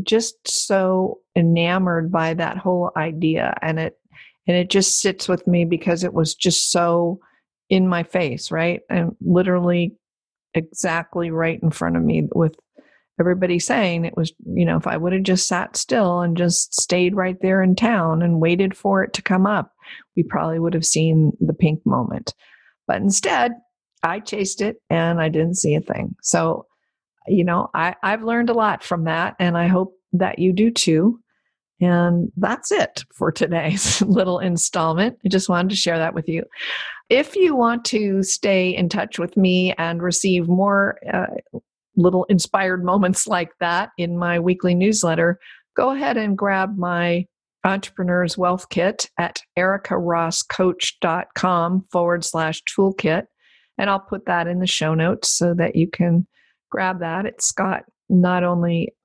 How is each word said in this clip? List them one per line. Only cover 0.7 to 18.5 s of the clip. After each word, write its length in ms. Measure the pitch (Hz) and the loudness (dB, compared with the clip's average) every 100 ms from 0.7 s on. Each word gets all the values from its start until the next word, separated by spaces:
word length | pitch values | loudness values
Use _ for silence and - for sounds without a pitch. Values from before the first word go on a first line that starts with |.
| 196 185 185 190 - _ | 0 2 0 0 -6 _
enamored 800 | 180 165 170 170 185 180 170 165 | 2 4 4 2 0 0 0 0
by 220 | 170 160 | 0 0
that 240 | 165 165 185 | -2 -4 -4
whole 320 | 180 180 175 | -2 0 -2
idea. 600 | - 160 160 160 160 - - | -2 -4 -2 0 0 -2 -4
And 160 | 160 160 | -4 -4
it, 160 | 160 - _ - - _ - | -4 -8 _ -20 -20 _ 0
and 100 | 180 | 0
it 120 | 180 | 2
just 320 | 196 190 - | 2 2 0
sits 280 | 202 190 - | -2 -2 -2
with 180 | 180 - | -2 2
me 180 | 175 | 2
because 400 | 165 170 185 170 | 2 0 0 -2
it 80 | 180 | -2
was 220 | - 156 | 0 -2
just 360 | - 175 - - | 0 0 0 0
so 500 | 190 170 175 170 190 _ _ _ _ - | 0 2 2 0 -4 _ _ _ _ 0
in 180 | 190 185 | 2 2
my 140 | 175 | 0
face, 480 | 165 185 151 143 - | -2 -2 -2 -4 -6
right? 300 | 160 170 175 - | -2 -2 -4 -2
And 260 | 180 170 - | -2 -2 -4
literally 760 | - 180 185 180 175 175 170 - _ _ _ _ _ | 2 4 4 2 2 2 0 -6 _ _ _ _ _
exactly 760 | 165 160 - 180 165 170 175 170 | -6 -6 -6 -2 -2 -4 -6 -4
right 320 | 160 165 165 | -2 -2 0
in 80 | 160 | -2
front 260 | - 170 170 | 0 -2 0
of 60 | |
me 260 | 156 160 147 | 0 0 0
with 220 | - 160 - _ - _ _ _ - | 0 0 -2 _ -20 _ _ _ -2
everybody 380 | 175 180 180 175 | 0 0 0 0
saying 460 | - 254 190 170 | 0 0 0 0
it 120 | 165 - | -4 -2
was, 160 | 160 _ - | -4 _ -6
you 100 | 180 | 0
know, 120 | 165 165 | 2 2
if 100 | - | -2
I 100 | - | -2
would 160 | 170 | -2
have 100 | 190 | 0
just 240 | 190 185 - | 0 0 0
sat 300 | 180 - - | -2 -4 -8
still 440 | - 247 185 175 | -2 0 2 0
and 160 | 175 165 | 0 0
just 440 | 175 175 - - | 0 0 -2 -4
stayed 340 | - 180 180 | -2 2 2
right 220 | 196 185 185 | 0 -2 -2
there 200 | 185 190 | 0 2
in 140 | 185 190 | 4 4
town 460 | 233 214 165 160 | 2 2 2 2
and 180 | 175 165 | 2 2
waited 360 | 165 | 2